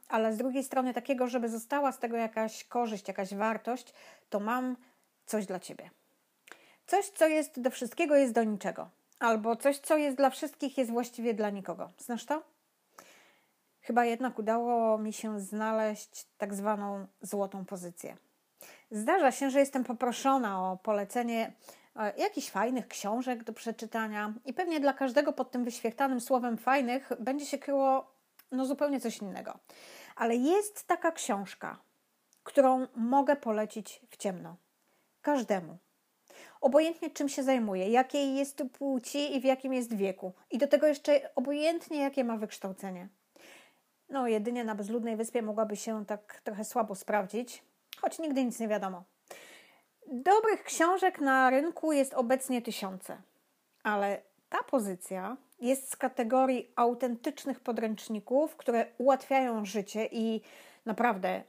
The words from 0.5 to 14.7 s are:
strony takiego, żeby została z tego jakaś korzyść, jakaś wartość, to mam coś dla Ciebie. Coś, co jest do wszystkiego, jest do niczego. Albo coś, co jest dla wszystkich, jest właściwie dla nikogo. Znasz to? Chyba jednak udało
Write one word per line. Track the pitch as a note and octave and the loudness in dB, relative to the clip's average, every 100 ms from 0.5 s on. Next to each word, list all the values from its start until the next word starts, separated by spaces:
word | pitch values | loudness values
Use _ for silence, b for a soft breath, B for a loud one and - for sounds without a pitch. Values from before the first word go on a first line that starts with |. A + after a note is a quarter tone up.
| C4+ | -2
strony | C4 C4 B3+ | -2 0 0
takiego, | A#3+ A#3+ B3+ B3 | -2 -2 0 0
żeby | B3 A3+ | 0 -2
została | A3+ - C#4+ C#4 | -4 -4 0 0
z | - | -2
tego | A#3 A#3 | -4 -2
jakaś | A3 A3 A3 - | -2 -2 -4 -6
korzyść, | - A#3+ A3+ G3+ G3 | -4 -2 -2 -4 -6
jakaś | F#3+ F#3+ | -6 -6
wartość, | G3+ A3 A3 A3+ B3+ - B B B _ | -2 -2 -2 -4 -8 -10 B B B _
to | - | -4
mam | G#3+ B3 B3+ B3 b b b _ - | -2 -2 -2 -6 b b b _ -6
coś | G#3+ F#3+ | -4 -4
dla | F#3 | -8
Ciebie. | - - E3 _ _ _ _ _ - B B B - | -10 -16 -18 _ _ _ _ _ -20 B B B 0
Coś, | F#4 G4 | 0 0
co | - D#4+ | 2 4
jest | D#4 D4+ B3+ | 4 0 -2
do | A#3+ | -4
wszystkiego, | - A#3 - E4 C#4+ | -2 -4 0 4 6
jest | C4 | 6
do | A3+ | 4
niczego. | A3 G#3 F#3 - - _ _ - | 2 0 -4 -6 -10 _ _ -2
Albo | A#3 A3 A3+ A3+ | 0 2 0 0
coś, | C#4 C#4 | 0 0
co | - D#4 | 2 2
jest | D4 C4 | 2 4
dla | C4+ | 2
wszystkich, | C4+ D4 - C#4 C4+ | 2 -6 -6 -4 -2
jest | A3+ | 0
właściwie | A#3 A#3+ - A#3 | -2 -4 -4 -4
dla | G#3+ G#3 | -2 -2
nikogo. | G3+ F#3 F3 E3+ - | -4 -8 -8 -10 -12
Znasz | - A3+ - | -10 -8 -4
to? | D4+ D#4 _ _ _ _ B B B B B B _ _ _ | -4 -6 _ _ _ _ B B B B B B _ _ _
Chyba | - A#3 A#3+ | -2 2 2
jednak | A#3 B3+ - | 0 -4 -2
udało | G#3+ A#3 A#3+ | -2 0 0